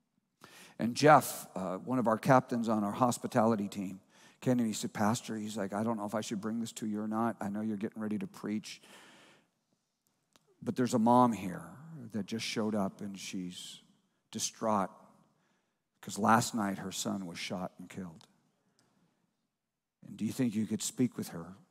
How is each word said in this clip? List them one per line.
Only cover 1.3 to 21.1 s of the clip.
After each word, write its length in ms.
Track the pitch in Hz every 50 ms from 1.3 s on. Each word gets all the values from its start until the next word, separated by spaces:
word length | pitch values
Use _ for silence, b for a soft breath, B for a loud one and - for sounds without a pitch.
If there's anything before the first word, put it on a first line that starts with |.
| - - - - -
uh, 220 | - 95 92 90
one 220 | 92 - 117 127 127
of 80 | 113
our 120 | 113 110 107
captains 500 | - - 135 127 127 - 127 120 113 113
on 160 | 110 107 101
our 80 | 101
hospitality 760 | 104 - 131 120 117 - - 110 - 127 107 113 117 101 104 98
team, 320 | - 101 95 95 98 95 _ _ b b b b b b
came 180 | - 127 127 123
to 40 |
me, 60 | 117 110
he 60 | 104
said, 180 | - - 110
"Pastor," 440 | - - 107 104 117 - - - 110
he's 200 | 110 104 107 107
like, 160 | 110 98 95
"I 100 | 101 101
don't 140 | 110 117 117
know 80 | 104 104
if 100 | 104 110
I 60 | 110
should 200 | 110 - 120 98
bring 200 | 101 110 110 117
this 120 | 113 113
to 140 | - - 113
you 140 | 107 104 107
or 80 | 110 107
not. 280 | 107 110 117 117 - -
I 80 | 104 104
know 140 | 101 107
you're 160 | 110 110 107 98
getting 240 | 110 107 - 107
ready 160 | 110 107 104 101
to 80 | 98
preach. 560 | 92 - - - 104 104 107 - - - - B B B B B B B B B B B B B B B _ _ _ _ _ _ _ _ _ _ _ _ _ _ _ _ _ _ _ _ -
But 140 | - - -
there's 160 | - 123 113
a 60 | - 120
mom 340 | 110 117 120 123 123 120
here 320 | 110 92 98 95 85 85 82 - - - - - 160 147 120 113
that 140 | - 110 95
just 180 | - 113 113 -
showed 300 | - - 120 107 107 107
up, 260 | 104 98 95 - -
and 180 | 107 101 98 92
she's 600 | - - - 95 90 90 90 - - - - - - _ _ _ _ _ _ _ _ -
distraught 580 | - 110 - - - - 117 110 107 101 95 - - - - - - _ _ _ _ _ _ _ _ _ _ _ _ _ _ _ _ _
'cause 160 | - - 92 98
last 360 | 104 107 110 117 120 - -
night 240 | 117 101 101 98 -
her 140 | - 95
son 340 | 90 - - 117 104 98 95
was 120 | 87 85 95
shot 340 | - - 104 90 90 - - -
and 100 | 90 87
killed. 380 | - 98 92 87 82 - - _ _ _ _ _ _ _ _ _ _ _ _ _ _ _ _ _ _ _ _ _ _ _ _ _ _ _ _ _ _ _ _ _ _ _ -
And 100 | - 101
do 100 | 98 107
you 60 | 113
think 220 | 107 - 131 120 98
you 120 | 110 110
could 160 | 92 110 98
speak 340 | - - - - 127 117